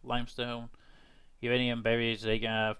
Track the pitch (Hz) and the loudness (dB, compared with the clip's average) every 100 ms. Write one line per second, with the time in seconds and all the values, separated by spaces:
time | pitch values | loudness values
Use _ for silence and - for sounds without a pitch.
0 | 127 120 123 - 120 117 131 - - - | -4 -2 -2 -6 -6 -6 -10 -16 -20 -20
1 | - - - - 120 123 123 117 113 117 | -20 -20 -20 -6 0 2 2 0 2 2
2 | 117 110 110 110 113 110 110 107 | 2 0 0 0 2 2 0 0